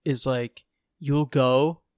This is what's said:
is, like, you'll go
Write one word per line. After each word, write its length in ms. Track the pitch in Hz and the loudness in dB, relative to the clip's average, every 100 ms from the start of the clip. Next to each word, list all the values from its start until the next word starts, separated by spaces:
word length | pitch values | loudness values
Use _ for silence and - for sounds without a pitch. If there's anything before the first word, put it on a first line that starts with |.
is, 220 | - 131 131 | -6 -2 0
like, 380 | 127 120 - _ _ _ _ | -2 -6 -12 _ _ _ _
you'll 260 | 143 143 147 | -2 -2 0
go 560 | 143 127 131 151 165 _ | 0 2 2 2 -2 _